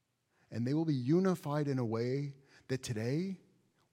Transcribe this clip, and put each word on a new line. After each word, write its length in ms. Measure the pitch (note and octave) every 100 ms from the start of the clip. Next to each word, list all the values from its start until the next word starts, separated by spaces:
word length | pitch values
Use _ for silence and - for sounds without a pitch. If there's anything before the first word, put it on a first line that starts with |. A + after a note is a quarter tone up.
| _ _ _ _ _
and 140 | A2 A#2+
they 80 |
will 120 | D3+ E3
be 100 | C#3
unified 720 | B2 E3+ F#3+ F3 D3 D3 C#3+
in 120 | C3
a 60 | A2+
way 480 | A2+ A#2+ C#3 C#3+ - - - -
that 160 | C3
today 540 | - G#2+ A#2 D3 F#3+ F#3+ - _ _ _ _